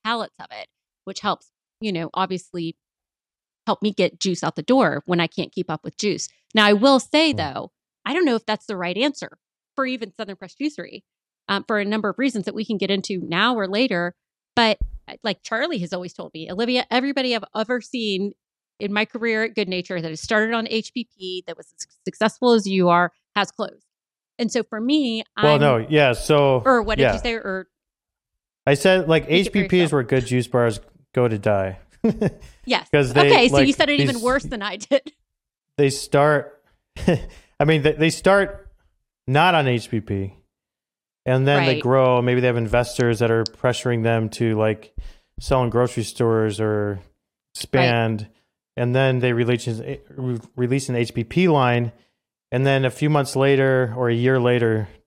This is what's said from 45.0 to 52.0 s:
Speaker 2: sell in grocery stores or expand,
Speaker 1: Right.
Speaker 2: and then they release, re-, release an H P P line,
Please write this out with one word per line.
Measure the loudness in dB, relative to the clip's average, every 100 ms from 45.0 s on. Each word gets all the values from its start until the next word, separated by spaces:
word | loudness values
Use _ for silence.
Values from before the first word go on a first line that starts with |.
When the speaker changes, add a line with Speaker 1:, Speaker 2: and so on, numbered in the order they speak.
| -16 -18 _ -12
Speaker 2:
sell | -2 0
in | 2
grocery | 0 0 -2
stores | -6 -2 0 2 0 -2
or | -2 -2 -2 -6 -12 _ _ _ _ -16
expand, | -2 0 2 2 0 -2
Speaker 1:
Right. | -8 _ _ _ _ -4
Speaker 2:
and | 0 2
then | 2 2
they | 0
release, | 0 0 0 -2
re-, | -8 -8 -14 -14 -10 -6 -6 -8 -4
release | -2 -2 -2
an | -2
H | -2
P | -4
P | -4 0 2
line, | 4 4 2 -2 -8